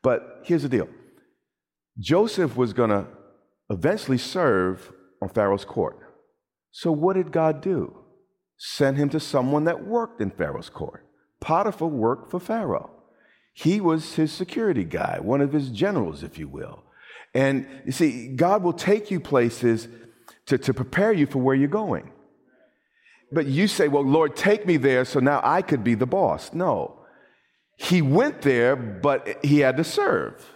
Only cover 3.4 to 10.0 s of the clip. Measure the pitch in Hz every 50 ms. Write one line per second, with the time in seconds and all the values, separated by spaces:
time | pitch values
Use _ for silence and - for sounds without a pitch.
3.4 | _ _ _ _ _ _ 208 175 - 151 202 214 - - 131 123 - - - 185
4.4 | 175 139 107 95 90 92 95 92 - - - _ _ _ _ _ 98 98 - 113
5.4 | 104 98 101 98 - - - 117 85 64 - - - - _ _ _ _ _ _
6.4 | _ _ _ _ _ _ _ - - 175 156 147 156 190 190 190 175 151 - 170
7.4 | 160 160 151 143 - 190 185 139 82 - - - - _ _ _ _ _ _ _
8.4 | _ _ _ _ - - - - 147 135 135 143 147 143 143 156 151 - - 139
9.4 | 123 131 143 151 151 165 170 - - 196 226 233